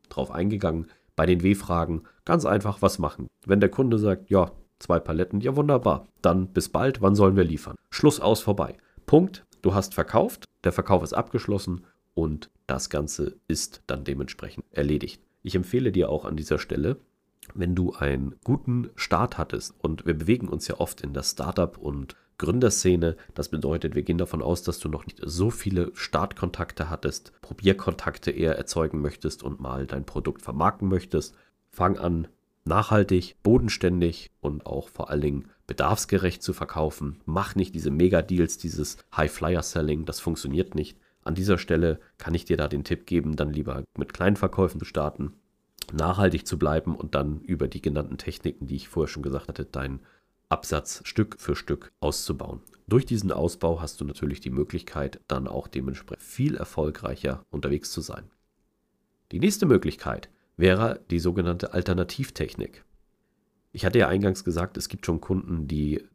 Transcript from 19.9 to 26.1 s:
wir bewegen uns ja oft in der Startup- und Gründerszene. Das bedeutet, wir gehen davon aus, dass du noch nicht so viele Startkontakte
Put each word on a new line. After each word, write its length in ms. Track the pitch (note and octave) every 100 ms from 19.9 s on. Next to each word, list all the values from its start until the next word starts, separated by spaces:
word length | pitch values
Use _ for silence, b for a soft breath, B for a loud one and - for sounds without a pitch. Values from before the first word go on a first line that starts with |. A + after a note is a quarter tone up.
| D#2 -
wir 100 | D#2
bewegen 300 | D#2+ A#2+ F#2
uns 200 | D2+ -
ja 120 | -
oft 220 | - -
in 120 | C#2
der 100 | C#2+
Startup- 540 | - - D2 F#2 E2+ -
und 380 | D2 C#2+ C2+ - b -
Gründerszene. 800 | D#2 B2 B2 - F#2 F2 E2 D#2 B
Das 160 | - C#2+
bedeutet, 460 | D#2 C#2 E2 D#2+ D2
wir 80 |
gehen 140 | D2 E2+
davon 240 | F2 D#2+
aus, 220 | B1 F2
dass 160 | - -
du 100 | D#2
noch 160 | D2+ -
nicht 140 | -
so 260 | - E2 G#2+
viele 420 | A#2 G2+ F#2 E2+
Startkontakte 960 | - -